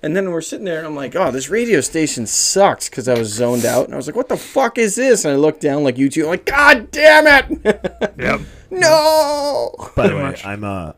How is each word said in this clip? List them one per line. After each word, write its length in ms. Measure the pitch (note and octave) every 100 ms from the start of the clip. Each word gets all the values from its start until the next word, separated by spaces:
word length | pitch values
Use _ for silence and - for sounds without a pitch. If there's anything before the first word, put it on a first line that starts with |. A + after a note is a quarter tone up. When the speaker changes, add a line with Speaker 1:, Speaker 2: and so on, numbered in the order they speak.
Speaker 1:
And 140 | D#3 F3
then 140 | F#3+
we're 100 | E3+
sitting 240 | D#3+ -
there, 140 | G#3 D#3+
and 80 | D#3+
I'm 100 | D3
like, 180 | C3+
"Oh, 160 | D#3+ F3
this 200 | B2+ C3+
radio 320 | G#3 A#3 F3+
station 440 | B2 D#3+ D3+ - A2
sucks," 640 | - - F#3+ G3 - -
'cause 180 | - A#2+
I 120 | A#2+
was 100 | A2
zoned 380 | G#2 A#2+ B2 A#2
out. 180 | A#2+
And 80 | C#3
I 60 | C#3
was 80 | C3+
like, 100 | F#3
"What 140 | C4
the 60 | G3+
fuck 400 | - C#4+ C4+ A#3+
is 160 | A3+ F#3+
this?" 300 | C4+ A3+ D#3
And 80 |
I 20 | C#3
looked 240 | D3+ D3+
down, 240 | D#3 D3+
like, 120 | C#3+ A#2
YouTube. 260 | C#3 D#3+
I'm 60 | D#3
like, 160 | F#3+ -
"God 440 | C#4 D4 C#4 G#3+
damn 360 | D4 D4+ D#4 D4+
it!" 880 | C#4 B3+ D#4+ G#3+ G#3 - - A3
<laughs> 40 | -
Speaker 2:
Yep. 220 | B2+ - - - -
Speaker 1:
No! 1040 | F#4 E4+ D#4 D4+ D#4 C#4+ D4 C#4+ C4+ - -
Speaker 3:
By 60 |
the 80 | - - G3
Speaker 2:
Pretty 60 |
Speaker 3:
way, 80 | G2
Speaker 2:
much. 240 | F#2 F#2 G2
Speaker 3:
I'm, 180 | G2+
uh, 300 | G#2 G2 D#2+